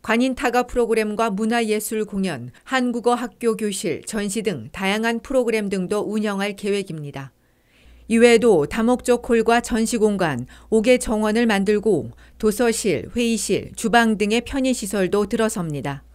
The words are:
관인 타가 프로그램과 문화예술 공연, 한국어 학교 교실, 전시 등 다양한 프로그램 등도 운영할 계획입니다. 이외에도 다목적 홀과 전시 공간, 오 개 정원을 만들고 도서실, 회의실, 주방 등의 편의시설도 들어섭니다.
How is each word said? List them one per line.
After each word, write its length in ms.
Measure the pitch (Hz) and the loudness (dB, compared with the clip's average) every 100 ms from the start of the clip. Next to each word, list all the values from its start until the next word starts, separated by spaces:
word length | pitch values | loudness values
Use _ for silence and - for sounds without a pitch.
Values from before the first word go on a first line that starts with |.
관인 320 | - 226 262 | 0 0 0
타가 300 | 254 269 240 | 0 0 0
프로그램과 640 | 240 247 226 220 214 208 226 | 0 -2 0 0 0 -2 -2
문화예술 720 | 196 220 240 226 214 208 220 | 0 0 0 0 -2 -2 -4
공연, 460 | 214 196 190 139 123 - | -4 -2 -4 -4 -10 -16
한국어 500 | - 262 247 240 233 | -4 -2 -2 0 0
학교 420 | 240 240 _ 233 220 | 0 -4 _ -2 0
교실, 460 | 214 196 170 135 | -4 -4 -4 -6
전시 400 | - 214 208 214 | -6 -4 -2 -2
등 260 | 208 151 107 | -4 -6 -10
다양한 480 | - 190 214 226 233 | -4 -2 0 -2 -4
프로그램 480 | - 262 240 226 202 | 0 0 2 0 -2
등도 320 | 190 180 208 | -4 -2 -2
운영할 560 | 190 214 208 196 202 202 | -2 -2 -2 -2 -4 -4
계획입니다. 760 | 208 202 196 156 143 139 135 _ _ _ _ _ - - - | -4 -4 -4 -10 -10 -12 -16 _ _ _ _ _ -20 -20 0
이외에도 580 | 226 240 226 240 175 143 | 6 6 8 6 4 2
다목적 600 | 226 226 247 247 240 240 | 0 0 0 0 0 2
홀과 340 | 233 220 233 | 2 4 2
전시 360 | 233 220 226 233 | 2 -2 0 2
공간, 500 | 214 202 170 123 123 - - | 2 2 -2 -2 -8 -16 0
오 120 | 220 | 2
개 160 | 220 254 | 4 2
정원을 480 | 240 214 214 214 240 | 2 -2 0 2 2
만들고 640 | 196 196 208 214 170 117 - - - | 2 2 2 2 0 -2 -14 -20 -2
도서실, 720 | 214 214 240 226 214 139 - 233 | -2 2 0 2 0 -2 -4 -2
회의실, 540 | 233 220 - 165 - - | 0 -2 0 -2 -4 -6
주방 420 | 226 233 226 208 | 2 4 4 2
등의 240 | 208 233 | 0 0
편의시설도 840 | 240 277 262 247 196 208 185 202 208 | -2 -2 -2 -2 -4 -2 0 0 0
들어섭니다. 760 | 233 220 208 165 143 139 143 - | 0 0 -2 -6 -6 -6 -8 -14